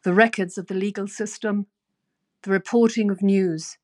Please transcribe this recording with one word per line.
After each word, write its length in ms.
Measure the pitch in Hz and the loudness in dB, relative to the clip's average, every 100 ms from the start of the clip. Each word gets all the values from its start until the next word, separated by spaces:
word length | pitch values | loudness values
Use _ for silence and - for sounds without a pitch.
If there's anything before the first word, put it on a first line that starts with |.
the 100 | 185 | 2
records 440 | 185 226 226 185 - | 4 4 2 -6 -6
of 100 | 180 | -6
the 80 | 190 | -4
legal 320 | 202 202 202 | -4 -4 -10
system, 600 | - 214 - 220 208 196 _ _ _ _ _ _ _ | -8 -10 -6 -4 -4 -4 _ _ _ _ _ _ _
the 80 | - | -2
reporting 580 | 190 - 233 226 226 208 | -2 2 2 2 2 -2
of 120 | 190 | 2
news 560 | 196 196 185 160 - - | 2 2 2 -2 -10 -18